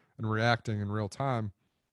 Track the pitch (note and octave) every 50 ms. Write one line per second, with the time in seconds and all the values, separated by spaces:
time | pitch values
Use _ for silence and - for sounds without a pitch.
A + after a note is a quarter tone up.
0 | _ _ _ - A2 A2 A2 A2 A2+ A#2+ A#2 - - A#2+ G#2+ G#2 G#2 G2+ G#2 G#2+
1 | G#2+ G2 - - C3+ C#3 B2+ A#2 A2 G#2 - _ _ _ _ _ _ _